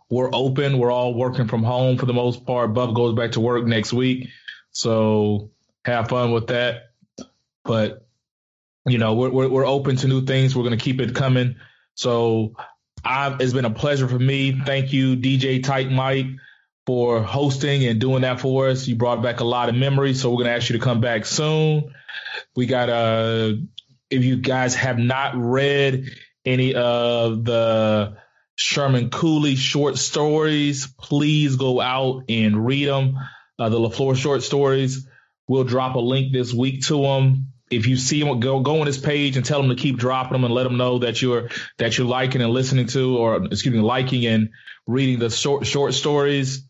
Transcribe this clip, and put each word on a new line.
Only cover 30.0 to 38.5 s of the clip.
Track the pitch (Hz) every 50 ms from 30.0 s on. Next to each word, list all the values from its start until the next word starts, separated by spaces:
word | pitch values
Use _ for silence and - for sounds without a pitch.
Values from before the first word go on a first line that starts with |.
| - - - 156 147 151 151 156 156 156 151 147 147 143 139 131 135
please | - - - - - 147 147 151 151 156 151 147 139 131
go | 127 135 127 127 120
out | 110 127 127 135 135 131 131 131 135 -
and | 117 113 110 107 104 107 113
read | 123 139 139 143 143
'em. | 139 135 135 131 135 135 131 - - - - _ _
Uh, | - 117 110
the | 113 117
LaFleur | 117 110 - - 135 135 131
short | 131 135 147 139 127 123
stories. | - 147 139 143 135 135 135 135 127 131 131 - - - _ _ _ _ _ _
We'll | - 127 131 127
drop | 113 123 131 127 131 131
a | 123
link | 117 123 131 139 135 131 131
this | 127 120 110 120
week | 117 131 135 135 135 127
to | - 156 143 139
'em. | 139 135 135 135 135 135 135 - - - _ _ -
If | 123 113 107 127
you | 131
see | 123 - - 151 151 147
'em, | 147 131 117
go, | 117 135